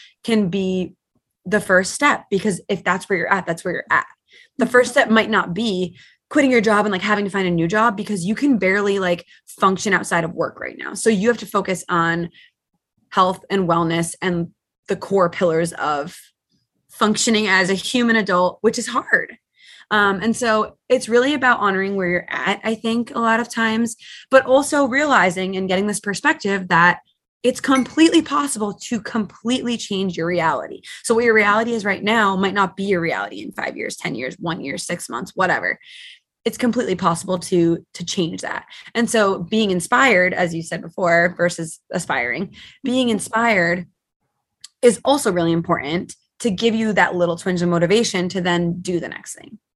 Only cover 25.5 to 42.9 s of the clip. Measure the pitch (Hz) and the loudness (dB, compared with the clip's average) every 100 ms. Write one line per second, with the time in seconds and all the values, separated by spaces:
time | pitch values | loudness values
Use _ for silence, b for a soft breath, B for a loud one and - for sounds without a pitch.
25.5 | 190 190 185 208 202 202 190 285 311 202 | -4 -2 0 0 -4 -6 -2 0 0 -2
26.5 | 196 185 170 175 - - _ _ _ 240 | -2 2 6 6 4 -4 _ _ _ -2
27.5 | 254 - 262 233 - 330 330 - 285 285 | 0 2 2 2 4 4 6 2 -2 -2
28.5 | 220 208 180 - 233 - 233 196 - 226 | -4 -6 -8 -8 -8 -6 -6 -6 -8 -4
29.5 | 254 240 233 - 196 190 170 165 175 160 | -2 -2 -6 -4 -4 -4 -4 -2 0 0
30.5 | 135 - - B B - 226 240 220 208 | 0 -4 -14 B B 0 2 4 4 4
31.5 | 208 233 233 202 190 208 233 208 190 190 | 2 0 -2 -2 -2 0 2 4 2 0
32.5 | 202 190 - 196 185 165 101 101 101 - | 2 0 -2 0 0 0 -2 -6 -10 -12
33.5 | - - - - - - 110 127 - 165 | -8 -8 -6 -8 -8 -8 -6 -8 -8 -6
34.5 | 165 139 135 - 175 - 117 - - 185 | -6 -8 -8 -8 -8 -8 -10 -8 -2 -2
35.5 | 139 92 - B B B B _ _ - | 0 -2 -6 B B B B _ _ -6
36.5 | - 247 226 233 180 185 170 - 185 - | -2 0 0 -2 -2 0 -2 -2 -6 0
37.5 | 180 170 170 - - 175 - 170 185 - | 2 2 0 -4 -12 -8 -4 -4 -6 -8
38.5 | - - B B 226 226 226 202 190 170 | -10 -12 B B -4 0 2 2 0 -2
39.5 | 220 214 180 165 247 262 190 180 175 175 | 0 2 0 0 4 4 4 4 0 -2
40.5 | 165 165 170 170 - 180 170 175 175 175 | -4 -8 -10 -10 -2 2 4 2 2 -2
41.5 | 175 160 - _ 180 - 135 120 123 202 | -2 -8 -12 _ -8 -4 -4 -2 -4 -8
42.5 | B B B - | B B B -2